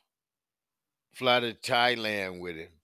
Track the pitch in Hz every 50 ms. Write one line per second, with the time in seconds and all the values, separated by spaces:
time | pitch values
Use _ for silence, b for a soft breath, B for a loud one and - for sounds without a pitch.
0 | _ _ _ _ _ _ _ _ _ _ _ _ _ _ _ _ _ _ _ _
1 | _ _ _ - 127 127 123 123 120 117 104 - - - 131 120 120 123 123 117
2 | 110 107 107 101 95 92 92 90 87 87 85 80 82 87 _ _